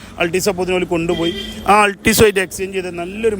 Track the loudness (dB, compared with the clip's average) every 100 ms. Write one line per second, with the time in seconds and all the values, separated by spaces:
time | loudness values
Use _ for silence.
0 | -12 -6 -2 0 0 0 0 0 0 -2
1 | 0 0 -2 -4 -8 -4 2 4 4 0
2 | 2 4 4 4 -2 -6 -6 -6 -6 -8
3 | -8 -2 -2 -2